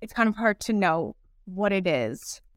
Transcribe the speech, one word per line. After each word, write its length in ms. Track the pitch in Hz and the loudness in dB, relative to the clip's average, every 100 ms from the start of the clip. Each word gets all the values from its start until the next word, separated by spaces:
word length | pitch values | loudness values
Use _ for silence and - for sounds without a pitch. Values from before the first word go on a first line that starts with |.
it's 100 | 220 | -6
kind 160 | - 220 | 0 0
of 80 | 214 | 2
hard 240 | 226 202 | 0 0
to 120 | - | 0
know 440 | 214 180 165 - - _ _ - | 2 2 2 -2 -8 _ _ -12
what 260 | 185 202 | -2 0
it 140 | 196 175 | 2 2
is 540 | 139 110 123 - - - | 0 0 -6 -12 -16 -18